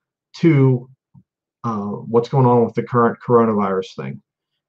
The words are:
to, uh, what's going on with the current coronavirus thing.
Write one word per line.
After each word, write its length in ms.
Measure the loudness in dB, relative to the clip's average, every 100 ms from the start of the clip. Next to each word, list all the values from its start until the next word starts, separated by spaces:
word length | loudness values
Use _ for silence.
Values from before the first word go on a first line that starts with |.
| _ _ _ 0
to, 520 | 2 4 2 0 -6 _ _ -20 _ _ _ _
uh, 240 | -8 -6 -8
what's 420 | -10 -4 -2 0
going 160 | 0 2
on 200 | 2 0
with 100 | -2
the 80 |
current 340 | -2 0 0 -2 2
coronavirus 680 | 2 2 0 -2 -4 -6 -10
thing. 260 | -12 -14 _ _ _ _